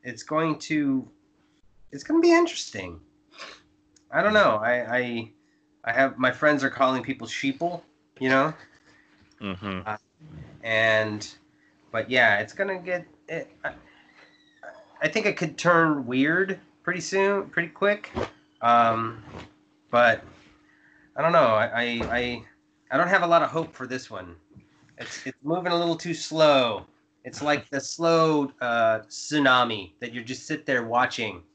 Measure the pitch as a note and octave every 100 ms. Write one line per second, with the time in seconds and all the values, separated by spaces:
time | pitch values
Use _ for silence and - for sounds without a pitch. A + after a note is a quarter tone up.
0 | B2 A#2 - D#3 D#3+ D3+ - D#3 C#3+ C3+
1 | A#2 _ _ _ _ _ _ _ - C#3+
2 | - E4 E4+ E4+ E4+ - - G2 F2+ -
3 | _ _ _ - - - _ _ _ _
4 | _ D3 G3+ G#3+ F3 G#2+ A2+ B2 A2 B2
5 | B2 A#2 A2+ _ _ _ _ _ - A#2+
6 | C3+ A#2+ B2+ B2 D3+ D3 C3 - C3 B2+
7 | A#2+ C3 A2+ - C3+ C3 E3+ F3 _ _
8 | _ - C3 C3+ D3+ D#3 - _ _ _
9 | _ _ _ _ G#2 F#2 G2+ F#2 F2+ G#2+
10 | _ _ - - - - A2+ A2 A2+ A2
11 | G#2+ G#2+ - - _ _ _ _ _ A2+
12 | A2 B2+ A2+ G2+ G#2+ - G3 F#3 F3 F3+
13 | F3 _ - D#3+ - _ - - - _
14 | _ _ _ _ _ _ - - - -
15 | D#3 A3 G#3 E3 E3 - E3+ E3+ E3 C#3+
16 | A#2+ B2+ C#3+ F3 G3 F#3+ _ _ - F3+
17 | D#3+ F#3+ G3 G3+ - - E3+ - G3+ G#3
18 | - - - - _ _ A#2 A#2+ A#2 A2+
19 | A2+ A2+ - - - _ _ _ _ A#2+
20 | A#2+ A2 - - _ _ _ _ _ _
21 | _ - D#3+ E3+ B2+ G#2+ A2+ A#2 A#2+ A#2
22 | A2+ A#2+ B2 A#2 - _ _ _ _ C3+
23 | F3 F#3+ F3 E3+ C#3+ D#3 D#3+ - B2+ B2+
24 | - G2+ F2+ E2 _ - _ _ _ -
25 | A#2 - C3 - C#3+ F3 F3 E3+ E3+ E3
26 | F3 D#3+ - D#3 D3+ C#3 A#2+ G2 F2 _
27 | _ _ B2+ - D3 D3 - C#3 - -
28 | E3 E3 D#3+ D#3 C3+ - B2 A#2 A2+ A2
29 | - - - D3+ C3+ B2+ A#2+ G#2+ F2+ _
30 | A#2+ A#2+ A#2 B2+ - D3+ - B2+ A2+ A#2+
31 | B2 - A2 F2+ _